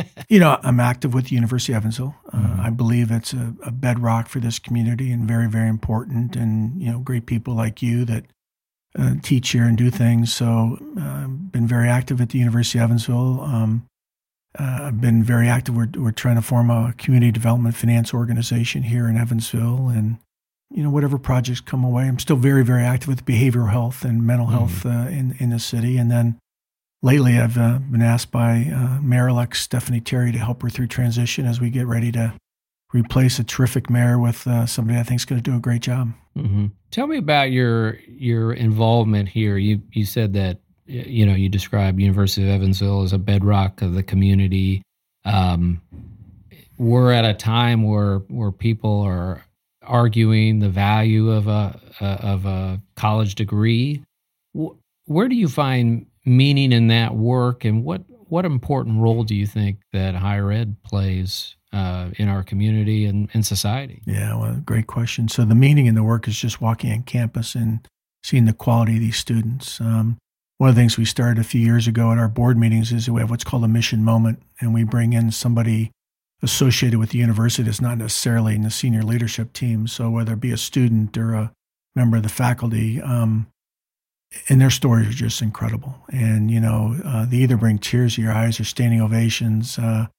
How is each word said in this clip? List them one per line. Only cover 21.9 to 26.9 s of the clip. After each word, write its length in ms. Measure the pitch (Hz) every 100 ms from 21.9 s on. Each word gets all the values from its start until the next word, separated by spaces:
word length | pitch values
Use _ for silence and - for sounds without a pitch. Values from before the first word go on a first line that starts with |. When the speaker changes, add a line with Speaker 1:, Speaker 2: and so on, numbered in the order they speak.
| 120 135
Speaker 2:
I'm 120 | 127
still 160 | - 143
very, 260 | 131 139 120
very 180 | 127
active 240 | 120 127 -
with 160 | 131
behavioral 480 | - 117 135 120 113
health 320 | 117 120 127
and 220 | 131 113 117
mental 220 | 123 117
Speaker 1:
Mm-hmm. 100 | 120
Speaker 2:
health, 280 | 98 87 123
uh, 220 | 120 123
in, 240 | 143 127 127
in 120 | 123
the 80 | 117
city. 360 | - 117 120 127
And 140 | 120
then 280 | 120 117 113 _ _ _ _ _